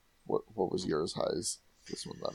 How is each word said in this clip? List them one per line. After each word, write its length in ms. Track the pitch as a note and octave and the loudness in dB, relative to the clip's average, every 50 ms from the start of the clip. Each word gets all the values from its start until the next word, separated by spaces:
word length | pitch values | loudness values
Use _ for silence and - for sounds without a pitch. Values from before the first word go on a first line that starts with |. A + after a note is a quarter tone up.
| _ _ _ _ - | _ _ _ _ -2
What, 180 | - - - - - - | 0 0 0 0 -2 -2
what 160 | G#2+ F#2+ - | 0 0 2
was 140 | - - - | 2 0 2
yours, 280 | - D#2+ D2+ E2 - - | 2 2 2 2 0 0
Highs? 460 | - - - - - A2 - - - - - - - - - | 0 2 2 2 2 0 -2 -4 -4 -8 -18 -20 -18 -12 -8
This 160 | - - - | -8 -6 -6
one 120 | - - - | -8 -6 -4
that 80 | - - | -4 -4